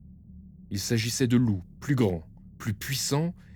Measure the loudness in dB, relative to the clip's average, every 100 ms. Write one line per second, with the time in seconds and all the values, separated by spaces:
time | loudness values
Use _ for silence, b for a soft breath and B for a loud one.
0 | -20 -20 -20 -18 -18 -18 -8 -6 0 0
1 | 0 0 4 6 4 2 -4 -8 0 2
2 | 4 2 -6 -18 -20 -10 -6 -6 -4 -4
3 | 0 0 0 -4 B